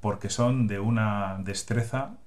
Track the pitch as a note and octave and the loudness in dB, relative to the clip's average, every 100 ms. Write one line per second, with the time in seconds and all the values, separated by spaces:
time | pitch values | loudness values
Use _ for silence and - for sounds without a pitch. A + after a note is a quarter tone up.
0 | G#2 G2 G2+ - A#2+ C3 A2+ G2+ G#2 A#2 | -2 -2 -4 2 2 4 2 2 2 2
1 | G#2+ G2+ G2 F#2+ G2 G2 - A#2 A2+ C3+ | 2 2 -2 -4 -4 -6 -2 -2 0 -4
2 | C#3 A3+ | -6 -10